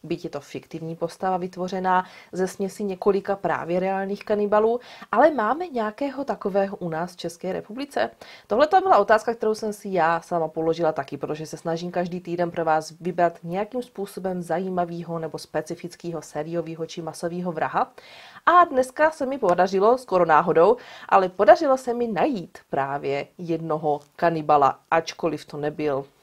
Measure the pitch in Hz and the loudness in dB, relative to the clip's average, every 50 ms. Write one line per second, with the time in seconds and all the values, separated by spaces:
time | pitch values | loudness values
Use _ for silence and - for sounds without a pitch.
0 | - 160 170 165 - 170 - 147 139 - - 135 131 _ - 160 165 160 165 170 | -6 -6 -8 -6 -8 -10 -10 -10 -14 -10 -14 -14 -14 _ -14 -10 -10 -10 -8 -6
1 | 170 165 - - - 185 185 180 175 185 185 180 180 185 196 185 185 185 185 185 | -6 -6 -6 -4 -4 -2 -2 -2 -4 -6 -8 -8 -8 -6 -6 -4 0 2 2 2
2 | 185 - - - - - - 175 185 180 - - 202 190 - - 214 202 185 180 | 0 -2 -12 -20 -20 -12 -4 -2 -2 -2 -2 -4 -6 -6 -4 -6 -6 -6 -6 0
3 | - 175 175 196 196 - 196 196 - 233 156 127 139 160 175 180 185 190 196 190 | 2 2 2 2 0 -2 -6 -4 -2 -2 -2 -2 -2 -2 -2 0 0 0 -2 -2
4 | 196 196 202 202 - - 214 208 208 208 202 214 214 226 233 247 - - - - | -4 -4 -6 -8 -2 -2 0 0 2 2 4 4 4 4 0 0 -6 -10 -20 -20
5 | - _ - 208 269 330 320 254 214 208 254 311 359 359 277 240 214 214 214 - | -10 _ 2 4 6 6 4 2 0 0 0 -2 -4 -6 -4 -4 -4 -4 -4 -4
6 | 285 277 - - 185 - 208 - - 202 185 202 196 196 196 - 180 175 160 156 | -6 -6 -4 -6 -6 -6 -6 -4 -4 -2 0 0 0 0 -4 -6 -6 -6 -4 -4
7 | 170 180 - _ - 165 165 - - 185 185 170 - - 208 247 285 277 - - | -6 -6 -8 _ -10 -10 -10 -8 -8 -6 -6 -6 -8 -10 -10 -12 -12 -6 -2 -2
8 | 220 226 - _ - - - - - _ 202 226 294 302 392 381 370 381 370 220 | -2 -2 -4 _ -20 -20 -20 -20 -6 _ 2 2 2 4 4 4 4 6 4 4
9 | 202 196 220 220 220 - 233 233 - 214 220 214 226 214 208 - - 208 190 180 | 6 6 4 4 4 0 -4 -2 -2 -2 -2 -2 -4 -8 -8 -8 -8 -4 0 2
10 | 160 160 170 165 - - 180 170 160 156 160 165 160 165 160 165 170 156 156 - | 2 2 2 0 -2 -2 -2 -2 -2 -2 -2 -2 0 0 0 2 0 0 0 -2
11 | 139 - - 139 156 147 151 151 156 151 - 160 - 170 165 165 175 180 175 185 | -6 -6 -8 -10 -6 -6 -6 -8 -8 -10 -12 -10 -6 -6 -6 -4 -6 -6 -4 -4
12 | 175 175 170 180 180 170 170 175 175 170 170 170 165 160 156 156 151 - 160 _ | -4 -4 -6 -10 -8 -8 -2 -2 -2 -2 -2 -2 0 2 2 0 0 -4 -14 _
13 | 160 180 175 175 170 170 170 - - 165 170 190 214 214 - 247 247 - _ - | -8 -8 0 2 2 2 0 -2 -10 -8 -6 -6 -6 -6 -6 -8 -8 -8 _ -10
14 | 196 202 - - 180 190 185 180 175 170 165 170 190 190 185 180 175 170 175 170 | -10 -10 -10 -8 -6 -6 -6 -6 -4 -4 -4 -4 -2 -4 -2 -2 -2 -4 -4 -10
15 | 170 165 170 170 160 156 - 156 - - - 156 156 - 170 165 - 170 - - | -8 -8 -8 -8 -8 -8 -10 -10 -14 -6 -6 -6 -6 -6 -10 -10 -10 -14 -14 -10
16 | - 170 165 156 147 - - 147 151 165 165 170 160 160 165 156 160 160 - 180 | -10 -10 -8 -8 -12 -10 -8 -8 -8 -4 -4 -6 -6 -6 -6 -8 -8 -8 -8 -10
17 | 165 160 156 - - 175 170 180 180 180 165 156 151 131 - 180 240 - _ - | -10 -10 -10 -8 -8 -6 -6 -4 -6 -6 -4 -2 -4 -2 0 -2 -2 -2 _ -20
18 | - - - - - - - - _ - 330 359 349 339 302 254 254 254 - - | -20 -20 -20 -20 -20 -20 -20 -2 _ 4 6 6 6 6 4 0 0 0 0 2
19 | 302 320 311 - 285 254 269 277 262 - - 175 180 196 185 190 190 220 247 254 | 2 2 2 0 -4 -4 -4 0 2 2 4 4 4 2 2 2 4 4 4 2
20 | - - 190 180 175 165 156 147 135 170 156 160 165 196 247 240 - - - - | 0 -2 2 2 4 6 4 4 4 4 4 6 6 6 4 2 0 -20 -20 -20
21 | - - - 196 190 185 180 - - - 339 339 330 277 262 254 262 247 240 240 | -4 4 4 4 4 4 0 2 8 8 8 8 8 2 2 0 0 -4 -2 -2
22 | 240 233 214 160 175 311 277 196 160 - _ - _ _ - - 135 139 139 143 | -2 -2 0 0 0 0 0 -2 -6 -10 _ -20 _ _ -4 -4 -2 -2 -4 -6
23 | 147 139 139 143 143 - _ - 180 165 165 160 165 165 156 156 156 151 147 147 | -4 -2 -4 -4 -4 -8 _ -14 -6 -4 -4 -4 -2 -4 -4 -2 0 -2 -2 -2
24 | - _ _ - - 170 170 160 151 151 151 147 143 131 - - _ _ - 165 | -4 _ _ 0 0 0 0 0 2 4 4 6 6 4 2 0 _ _ 0 0
25 | 165 - - - - 170 151 147 - - - 147 143 151 147 - 151 151 139 131 | 0 -2 -10 -4 -4 -4 -4 -4 -10 -12 -10 -6 -6 -6 -4 -2 -2 -2 -2 -2
26 | 139 - _ _ | -6 -8 _ _